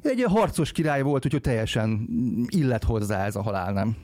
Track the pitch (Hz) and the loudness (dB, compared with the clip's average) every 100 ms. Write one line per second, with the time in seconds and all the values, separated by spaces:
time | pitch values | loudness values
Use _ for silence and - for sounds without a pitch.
0 | 294 254 240 202 190 - 151 - 156 143 | -2 0 2 4 2 2 -2 0 0 0
1 | 139 143 127 143 - 113 110 123 110 107 | 2 0 0 0 0 0 0 0 0 0
2 | 113 - - - 120 196 139 113 - 113 | -2 -2 0 0 0 2 2 2 0 0
3 | 104 101 98 101 107 98 90 98 104 117 | 0 -2 -2 -2 -2 -2 -2 0 -2 -4